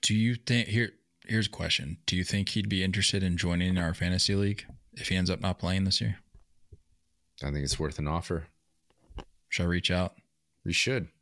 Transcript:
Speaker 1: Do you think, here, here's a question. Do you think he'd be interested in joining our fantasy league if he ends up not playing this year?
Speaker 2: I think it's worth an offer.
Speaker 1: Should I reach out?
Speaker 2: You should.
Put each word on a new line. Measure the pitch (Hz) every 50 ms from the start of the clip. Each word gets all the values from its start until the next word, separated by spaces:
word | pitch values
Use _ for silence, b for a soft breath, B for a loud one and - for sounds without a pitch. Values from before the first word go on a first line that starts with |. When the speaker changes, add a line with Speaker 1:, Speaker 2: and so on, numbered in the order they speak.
| -
Speaker 1:
Do | - 107
you | 107 110 117 120
think, | 117 - - 123 120 113 -
here, | 101 113 120 104 - _ _ _ _ _ -
here's | - 110 110 107
a | 101
question. | - - 82 82 - - - 71 85 - _
Do | - -
you | 90 90
think | - - 101 98 -
he'd | - 110 101 104
be | 101 95 92
interested | 92 92 104 98 - - 101 95
in | 92 87
joining | 85 - 87 87 87 90 92 92 92
our | 87 82 87
fantasy | - - 87 90 90 - - 101
league | 98 101 101 101 - - - - - _ - -
if | - - -
he | 92
ends | 92 92 90
up | 92 -
not | - 98 90 -
playing | - 87 92 95 95
this | 95 95 -
year? | - 113 98 - - _ _ - - _ _ _ - _ - - _ _ _ _ _ _ _ _ _ _ _ - 71
Speaker 2:
I | 71
think | 71 71 71
it's | 69 - -
worth | 78 76 73 -
an | 76 73
offer. | 78 85 85 - 87 82 78 - _ _ _ _ _ _ _ _ _ _ _ _ - - - - _ _ _ _
Speaker 1:
Should | - - 90
I |
reach | 87 87 87 - -
out? | 90 90 92 90 - - _ _ _ _ _ _ _ _ _
Speaker 2:
You | - 85
should. | - - - 131 127 - 165 _ _